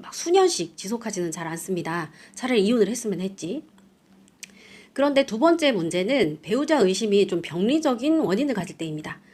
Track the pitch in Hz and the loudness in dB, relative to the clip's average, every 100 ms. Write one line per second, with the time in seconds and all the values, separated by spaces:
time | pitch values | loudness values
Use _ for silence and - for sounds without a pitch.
0 | - - 339 381 370 - 160 - 190 226 | -16 -8 2 4 4 2 -6 -8 -8 -6
1 | 220 185 175 175 160 165 - 180 160 170 | -6 -4 -4 -4 -8 -8 -6 -4 -4 -6
2 | 156 - - - 262 233 196 247 196 240 | -8 -14 -20 -8 0 2 4 4 2 0
3 | 220 175 190 196 160 269 - _ _ _ | -4 -4 -6 -8 -8 -8 -12 _ _ _
4 | _ _ _ _ - - - - - - | _ _ _ _ -20 -20 -20 -20 -10 0
5 | 277 277 277 220 320 339 294 208 170 175 | 2 2 0 2 4 4 2 2 0 0
6 | 190 277 165 156 - 240 294 302 190 190 | 0 2 0 -2 -4 -2 2 4 4 2
7 | 220 202 190 175 - 170 208 311 311 233 | 2 2 2 0 -4 -2 0 2 0 0
8 | 285 320 196 196 285 247 165 - 165 151 | 0 2 2 0 0 -2 -6 -8 -8 -8
9 | - - _ | -10 -14 _